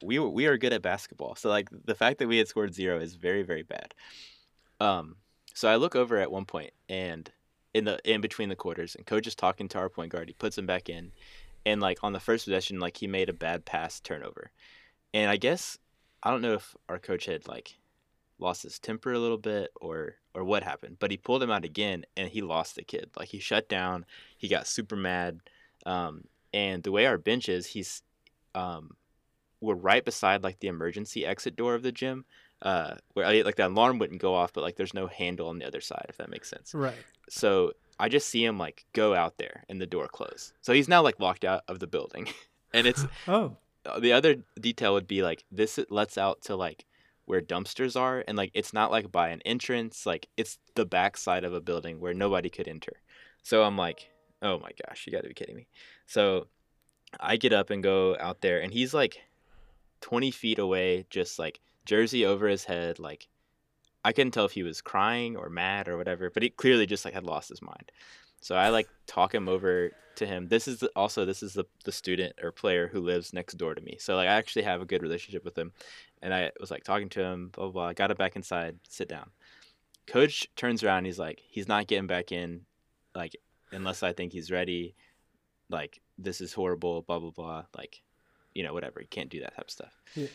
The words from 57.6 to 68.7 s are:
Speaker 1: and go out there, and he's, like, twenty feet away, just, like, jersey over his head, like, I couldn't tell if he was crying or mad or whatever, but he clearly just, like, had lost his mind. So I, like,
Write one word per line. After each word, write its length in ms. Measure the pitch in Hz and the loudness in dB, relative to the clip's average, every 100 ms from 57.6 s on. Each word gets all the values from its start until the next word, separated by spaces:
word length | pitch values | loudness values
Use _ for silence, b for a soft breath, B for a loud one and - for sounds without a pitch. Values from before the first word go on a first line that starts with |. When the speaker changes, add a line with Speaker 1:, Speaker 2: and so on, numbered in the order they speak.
| 98 | 4
Speaker 1:
and 140 | 104 | 0
go 340 | 98 95 92 90 | 2 4 4 2
out 220 | 85 90 | -2 0
there, 180 | 95 87 | 2 2
and 120 | 90 | 0
he's, 200 | 113 127 | -2 0
like, 280 | 151 127 - - _ _ - - _ _ _ | 2 2 0 -20 _ _ -20 -20 _ _ _
twenty 300 | - 120 131 | -4 0 0
feet 280 | - 113 107 | -2 0 0
away, 460 | 98 92 92 90 92 | 2 2 2 0 -2
just, 300 | 95 87 - | -4 -4 -4
like, 200 | 82 - _ _ - | -8 -8 _ _ 0
jersey 400 | 107 113 127 101 | 2 4 4 4
over 220 | 98 104 | 4 2
his 180 | 98 - | 2 0
head, 340 | 87 85 85 | -4 -2 -6
like, 280 | 80 76 - _ _ _ _ _ _ _ | -10 -14 -18 _ _ _ _ _ _ _
I 100 | 107 | 0
couldn't 180 | 113 135 | 4 2
tell 140 | 120 101 | 4 0
if 80 | |
he 100 | - | 0
was 180 | 87 80 | -6 -6
crying 540 | - 98 104 120 120 117 | -4 2 2 2 -2 -6
or 120 | 85 | -8
mad 380 | 85 92 101 92 | -4 -2 -2 -2
or 100 | 87 | -4
whatever, 320 | 90 90 90 | -4 -4 -2
but 140 | 110 | 0
he 60 | 120 | 0
clearly 360 | - 135 120 101 | 2 6 6 4
just, 200 | 101 - | 0 -4
like, 80 | |
had 100 | 95 | -8
lost 260 | 90 78 - | -4 -6 -6
his 120 | - | -16
mind. 300 | - - - b b b b b | -18 -18 -20 b b b b b
So 160 | - 92 | -2 4
I, 140 | |
like, 180 | 98 | 6